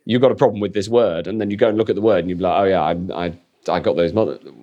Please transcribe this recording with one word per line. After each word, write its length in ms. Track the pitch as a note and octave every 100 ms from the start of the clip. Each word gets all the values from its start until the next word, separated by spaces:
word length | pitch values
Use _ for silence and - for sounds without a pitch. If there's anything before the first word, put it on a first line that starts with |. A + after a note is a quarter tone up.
"You've 160 | - A#2+
got 100 | B2+
a 20 |
problem 240 | A2+ B2+ G#2
with 140 | G2+
this 140 | G#2 G2+
word." 400 | A#2 G#2+ E2 E2+
And 120 | A2
then 80 | G2+
you 80 | G2+
go 120 | A#2
and 100 | G#2+
look 100 | A2
at 60 |
the 80 | G2+
word 160 | A2 F#2
and 80 | F2+
you'd 100 | F2+
be 60 |
like, 160 | F#2 E2+
"Oh 40 |
yeah, 180 | G2 F2+
I, 440 | D#2 F2 F2 - F2
I, 120 | E2 _ _ -
I 100 | F2
got 160 | F#2
those 180 | D#2 E2+
mother-, 280 | G#2 F#2 B1 C#2+ -